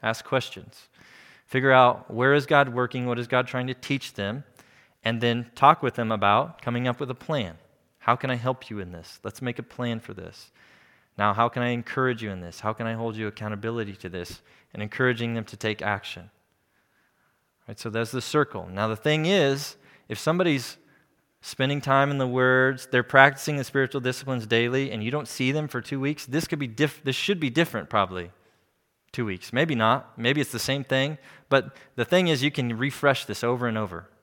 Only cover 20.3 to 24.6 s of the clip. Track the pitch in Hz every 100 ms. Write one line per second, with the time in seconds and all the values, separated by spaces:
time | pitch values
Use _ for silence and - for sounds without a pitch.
20.3 | 170 180 139 120 - _ _ _ _ _
21.3 | _ - - 135 143 135 135 139 143 131
22.3 | 127 127 127 131 131 - 127 120 139 139
23.3 | 139 - 147 127 143 131 143 127 127 131
24.3 | 127 110 117